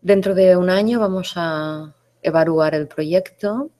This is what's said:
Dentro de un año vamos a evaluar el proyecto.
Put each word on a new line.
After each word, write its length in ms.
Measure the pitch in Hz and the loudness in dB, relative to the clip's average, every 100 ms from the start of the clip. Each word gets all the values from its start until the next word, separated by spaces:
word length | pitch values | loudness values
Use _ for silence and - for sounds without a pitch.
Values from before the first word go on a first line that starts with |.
Dentro 360 | 180 196 196 185 | 2 2 2 4
de 200 | 185 180 | 6 6
un 140 | 180 | 4
año 300 | 185 214 240 | 0 0 0
vamos 320 | 208 190 180 | -2 -2 -6
a 600 | 175 165 156 156 156 156 _ _ _ | -6 -6 -4 -6 -8 -12 _ _ _
evaluar 540 | - 160 160 160 156 156 | -2 0 2 2 0 0
el 100 | 147 | -6
proyecto. 840 | - 156 180 185 _ 208 226 302 _ | -8 -2 -2 -2 _ -6 -6 -8 _